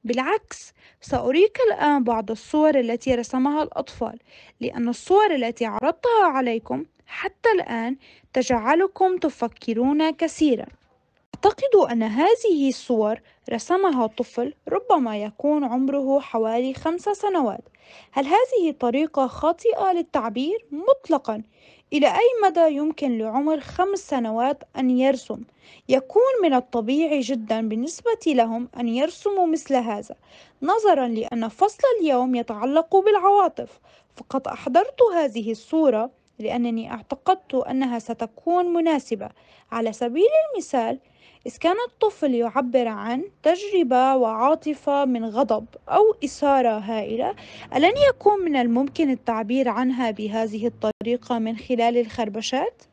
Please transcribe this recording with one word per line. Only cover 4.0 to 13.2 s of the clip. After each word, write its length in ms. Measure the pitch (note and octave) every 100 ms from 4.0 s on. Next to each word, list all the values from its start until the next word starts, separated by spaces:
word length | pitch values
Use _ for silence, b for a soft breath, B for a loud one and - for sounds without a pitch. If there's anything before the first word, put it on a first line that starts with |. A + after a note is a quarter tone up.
| A3+ A#3 b b b b
لأن 280 | A#3 - A#3+
الصور 460 | A#3+ - F#4+ G#4+
التي 320 | D4 A#3 A#3 A3+
عرضتها 580 | G#3 C4+ E4+ A#4+ A4+
عليكم 600 | F4+ C4+ B3 A3+ - C4 D#4+ _ _
حتى 440 | - G4 _ A#4
الآن 420 | G4 - A#3 A3+ C4+ b b b
تجعلكم 840 | C4 B3 A#3+ A3 E4 F#4+ - F#4+ F#4
تفكرون 920 | D4+ - A#3 - - A3 B3+ D4 D#4
كثيرًا. 560 | D#4 E4 - D#4 A#3 - - _ _ _ _ _
أعتقد 560 | - G4+ - C5+ G#4+ E4+
أن 120 | A#3
هذه 680 | A3 A3 F4 A#4 A4 D#4 C#4
الصور 520 | - - A3+ G#3+ A#3